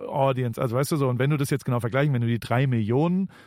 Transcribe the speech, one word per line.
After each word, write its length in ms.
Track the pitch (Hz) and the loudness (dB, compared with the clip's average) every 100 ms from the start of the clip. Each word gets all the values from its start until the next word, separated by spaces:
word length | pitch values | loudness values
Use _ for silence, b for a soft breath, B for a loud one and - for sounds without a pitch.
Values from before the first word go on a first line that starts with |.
| - | -6
Audience. 520 | - 135 127 123 110 | 0 0 0 -4 -2
Also 160 | 123 123 | -2 0
weißt 160 | 143 | 0
du 20 | 156 | 0
so, 140 | 135 | 0
und 100 | 123 | 2
wenn 120 | 135 | 0
du 60 | 151 | 0
das 120 | 139 | 0
jetzt 160 | 139 - | -2 -2
genau 160 | 120 | -2
vergleichen, 320 | 113 127 147 | 0 0 2
wenn 80 | 127 | 2
du 60 | 117 | 0
die 120 | 117 | -2
drei 260 | - 120 139 | 0 0 2
Millionen 600 | 117 104 123 165 185 190 B | 0 2 2 2 0 -2 B